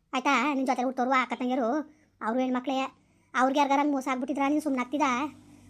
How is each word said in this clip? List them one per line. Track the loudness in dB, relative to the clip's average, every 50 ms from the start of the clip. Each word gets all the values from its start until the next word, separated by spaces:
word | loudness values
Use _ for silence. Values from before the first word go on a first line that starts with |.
| _ _ -4
ಆಯ್ತಾ? | -2 2 2 2 2 2 2 0
ನಿನ್ | 0 0 0
ಜೊತೆ | 0 0 0
ಹುಟ್ಟೋರು | -2 -2 -2 0 2
ಅಕ್ಕ | 2 2 2 0 -2
ತಂಗಿಯರು, | -4 -2 -2 0 0 0 0 0 -2 -4 -6 -12 _ _ _ _ -8
ಅವ್ರು | -4 -2 -2 0
ಹೆಣ್ಮಕ್ಳೇ. | 0 0 -2 -2 -2 -2 -2 -2 -4 -6 -8 _ _ _ _ _ _ _ -2
ಅವ್ರಿಗೆ | 0 2 2 2 2
ಯಾರ್ಗಾರ | 2 2 2 2
ಹಂಗ್ | 2 2
ಮೋಸ | 0 -2 -2 -4
ಆಗ್ಬಿಟ್ಟಿದ್ರ | -4 -4 -4 -4 -2 0 0 2
ನೀನ್ | 2 0
ಸುಮ್ನಾಗ್ತಿದ್ದ? | 0 0 0 -2 -2 -2 -2 0 0 0 0 0 -2 -6 -8 -12 -20 -20 -20 -20 -20